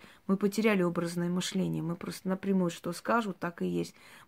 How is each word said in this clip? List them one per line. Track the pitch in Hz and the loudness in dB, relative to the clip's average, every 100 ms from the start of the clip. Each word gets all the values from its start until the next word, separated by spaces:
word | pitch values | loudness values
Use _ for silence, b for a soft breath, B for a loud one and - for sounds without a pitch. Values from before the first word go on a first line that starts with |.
| B B - | B B 0
Мы | 196 | 2
потеряли | 208 202 220 196 | 2 2 4 4
образное | 175 170 170 175 175 | 4 2 -2 -2 0
мышление, | 180 - 190 170 160 | 0 -2 0 0 -2
мы | 160 170 | -4 -4
просто | - 170 185 | -8 -6 -4
напрямую | 190 196 190 175 | -2 2 2 2
что | - 175 | 0 -8
скажут, | 170 - 226 214 175 | -6 0 0 0 -4
так | 175 - | -6 -4
и | 185 | -2
есть. | 175 170 B B B | -2 -4 B B B